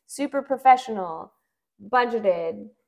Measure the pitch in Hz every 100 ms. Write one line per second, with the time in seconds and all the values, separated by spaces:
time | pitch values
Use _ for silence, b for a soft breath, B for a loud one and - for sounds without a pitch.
0 | - - 277 277 277 254 262 254 240 208
1 | 180 160 202 _ _ _ _ _ 202 247
2 | 240 226 202 170 165 208 208 _